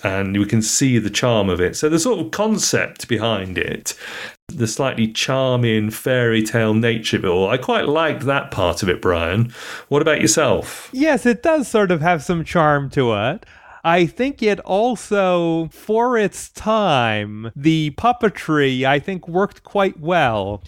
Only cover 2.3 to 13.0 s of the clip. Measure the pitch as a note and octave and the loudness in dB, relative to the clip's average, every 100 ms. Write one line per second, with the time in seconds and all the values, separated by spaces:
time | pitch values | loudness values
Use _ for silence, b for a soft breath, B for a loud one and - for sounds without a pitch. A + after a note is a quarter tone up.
2.3 | - A3 G#3 - G#2 - - - G#2 A2+ | -2 0 0 0 -2 -2 -6 -4 -2 0
3.3 | G#2 F#2 F2+ - D2+ - - B B B | -2 -4 -4 -4 -6 -8 -12 B B B
4.3 | B - D#3+ A2+ - C3+ A2+ A2 G#2+ - | B -12 -4 -4 -2 -4 -2 -2 -2 -2
5.3 | C3+ C3 B2 A#2 A2 G#2+ G#2 C#3+ B2+ A#2+ | 0 0 0 2 0 -2 -4 -2 0 2
6.3 | A2+ A2 A#2 A2 A2 A#2 A#2 A2 G2+ F#2 | 2 0 0 2 2 2 0 -2 0 0
7.3 | F2 F#2+ B2+ - A#3 - D3+ D#3+ B2+ B2 | 2 2 0 0 -2 0 0 0 -2 -2
8.3 | C#3 - - F2 E2 F#2+ - F#2+ F2 E2 | -2 -2 -2 0 0 0 0 0 0 0
9.3 | G2 A#2 B B B B C#3+ D#3+ D3+ D#3 | 0 0 B B B B 0 2 2 2
10.3 | - C#3 F2+ - - - B3+ D#4 C4+ A#3+ | 4 2 2 -2 -12 -8 0 2 2 2
11.3 | A#3 E4+ D#4 B3+ A3 G3 F3 E3 E3+ C3 | 2 2 0 2 0 2 2 2 0 0
12.3 | F3 D3+ F3 D3+ C#3+ C#3 - | -4 -2 2 2 2 0 0